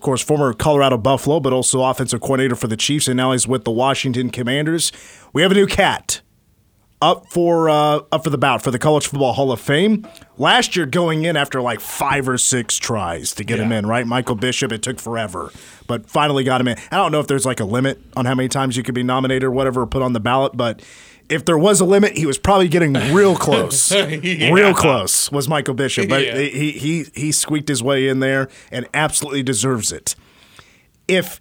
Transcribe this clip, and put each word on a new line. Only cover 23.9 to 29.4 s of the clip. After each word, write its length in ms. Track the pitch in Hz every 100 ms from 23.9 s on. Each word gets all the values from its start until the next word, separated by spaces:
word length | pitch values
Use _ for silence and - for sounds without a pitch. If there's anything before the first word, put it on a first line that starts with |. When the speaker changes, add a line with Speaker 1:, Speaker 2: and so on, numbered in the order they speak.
Speaker 2:
<laughs> 300 | 196 170 156
Yeah. 300 | 165 170 160
Speaker 1:
Real 220 | 175 202 165
close 560 | 156 127 92 - -
was 180 | 143 131
Michael 240 | 156 139
Bishop, 340 | 123 135 - -
but 160 | 135
Speaker 2:
Yeah. 140 | 135 120
Speaker 1:
he, 340 | 143 135 151
he, 320 | 139 139 165 147 -
he 160 | 151
squeaked 360 | 143 - 151 147
his 120 | 135
way 280 | 117 139 135
in 100 | 131
there 280 | 131 135 131 - -
and 160 | 120 123
absolutely 480 | - 156 - 147 139